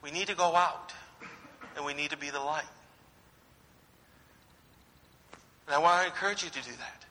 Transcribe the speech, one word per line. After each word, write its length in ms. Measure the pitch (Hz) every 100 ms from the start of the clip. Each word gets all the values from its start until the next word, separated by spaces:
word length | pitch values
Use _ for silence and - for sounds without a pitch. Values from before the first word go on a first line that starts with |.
We 80 | 143
need 160 | 160 202
to 60 |
go 200 | 185 175
out, 380 | 170 175 - - - - - - - - - -
and 100 | 143
we 100 | 143
need 160 | 143 147
to 60 | 156
be 120 | 143
the 80 | 143
light. 240 | 139 156 - - - - - - - - - - - - - - _ - - - - - - - - - - - - - - _ -
And 80 |
I 40 | 143
want 240 | 165 175
to 40 | 180
encourage 380 | - 190 202
you 60 | 180
to 120 | 139
do 80 | 123
that. 340 | 120 - - -